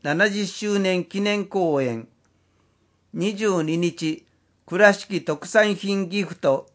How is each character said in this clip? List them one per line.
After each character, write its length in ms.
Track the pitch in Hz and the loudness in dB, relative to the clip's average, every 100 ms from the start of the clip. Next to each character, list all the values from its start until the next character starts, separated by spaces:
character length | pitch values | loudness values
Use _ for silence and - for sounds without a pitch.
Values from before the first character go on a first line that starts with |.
七 280 | 147 156 208 | -2 2 2
十 160 | 202 202 | 0 -4
周 320 | - 208 202 | -4 -2 0
年 240 | 190 185 | 2 0
記 160 | 175 196 | -2 -2
念 260 | 208 208 190 | -2 -2 -2
公 360 | 196 170 143 | -2 0 0
演。 260 | 131 113 117 _ _ _ _ _ _ _ _ _ _ | 0 -4 -10 _ _ _ _ _ _ _ _ _ _
二 240 | 165 185 202 | -4 -4 -2
十 260 | 214 180 | 0 0
二 140 | 156 165 | 0 0
日、 480 | 175 - 160 156 _ _ _ _ - | -2 -2 -6 -6 _ _ _ _ -6
倉 280 | 180 208 | 4 6
敷 320 | 196 - 185 139 | 4 -2 -6 -4
特 220 | 151 - | -6 0
産 280 | 220 208 202 | 2 4 2
品 320 | 196 196 185 | -2 -2 -2
ギ 160 | 196 | -4
フ 140 | 180 - | -4 -2
ト 300 | 147 135 - | 0 0 -2